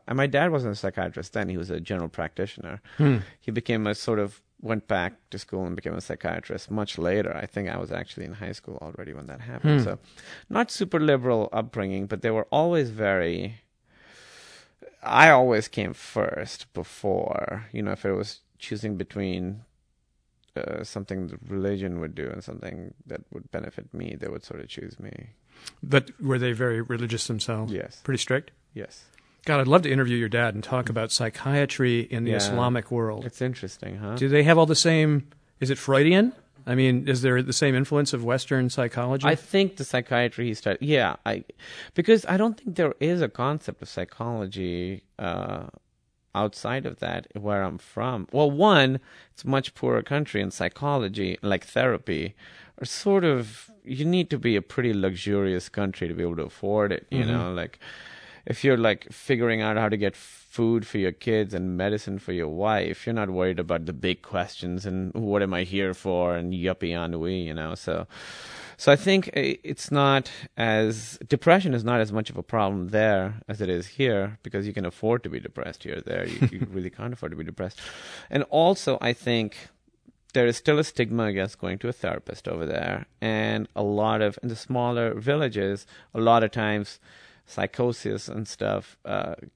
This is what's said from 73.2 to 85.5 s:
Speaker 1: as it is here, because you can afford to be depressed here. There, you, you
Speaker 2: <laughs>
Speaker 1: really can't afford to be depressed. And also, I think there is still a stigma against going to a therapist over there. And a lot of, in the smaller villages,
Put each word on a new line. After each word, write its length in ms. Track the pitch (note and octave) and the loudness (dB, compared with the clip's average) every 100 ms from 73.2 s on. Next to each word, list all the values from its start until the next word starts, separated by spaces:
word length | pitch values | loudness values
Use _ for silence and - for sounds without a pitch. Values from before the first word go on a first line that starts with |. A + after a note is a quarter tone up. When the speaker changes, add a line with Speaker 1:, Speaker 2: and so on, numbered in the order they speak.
| F#2+ A2+ - | 0 -6 -8
Speaker 1:
as 120 | G#2 | -4
it 80 | F#2+ | -2
is 180 | F2 F2+ | -2 -2
here, 520 | - C3 G2+ G2 G#2+ | 0 2 2 -2 -6
because 240 | G2+ G2 G#2 | -6 -4 -4
you 60 | |
can 120 | G#2 F2 | -4 -6
afford 360 | - G#2+ A#2 | -2 0 0
to 80 | F2+ | -2
be 80 | C2+ | -8
depressed 460 | - - - - | -8 -10 -10 -10
here. 160 | - - | -10 -10
There, 220 | - F2 F2 | -6 -6 -4
you, 220 | D#2+ B2+ | 0 0
you 160 | G2 - | 0 -6
Speaker 2:
<laughs> 20 | |
Speaker 1:
really 200 | F#2+ F2+ | -6 -6
can't 220 | - A#2+ | -8 -10
afford 180 | B2 D#2 | -8 -8
to 40 | D#2+ | -8
be 80 | |
depressed. 360 | D#2+ F#2 F#2+ - - - - - - | -10 -6 -8 -8 -16 -16 -16 -18 -4
And 140 | C#3+ C#3 | -2 2
also, 480 | D3+ E3+ G3 - C3 | 4 4 4 0 0
I 120 | A#2+ | 0
think 440 | A#2+ B2 A#2 G#2+ - - _ _ _ _ _ _ | -2 0 0 0 -6 -20 _ _ _ _ _ _
there 120 | C3 A#2+ | 2 4
is 100 | A2+ | 4
still 220 | - D3+ | 2 2
a 40 | |
stigma 400 | D3+ - A#2+ A#2 A2 | 2 0 0 0 0
against 340 | F#2+ F#2+ - | 0 -2 -4
going 180 | F#2 G2 | -6 -4
to 100 | A#2 | -6
a 40 | |
therapist 560 | - F2+ - - - - | -4 -4 -4 -8 -10 -8
over 180 | E2 D#2+ | -4 -4
there. 400 | - E2+ F#2+ - _ | -4 -4 -6 -8 _
And 480 | A2 A2 A2 A2 G#2 - | -2 0 0 -2 -4 -2
a 60 | |
lot 360 | G#2 G#2 A2 A2 | 0 2 2 2
of, 160 | G#2 - | 0 -2
in 60 | B2 | -6
the 80 | A2+ | -6
smaller 580 | - B2+ A#2+ A#2+ A#2 | -4 -2 0 0 0
villages, 720 | A2+ A#2 D3 C#3 | -2 0 0 0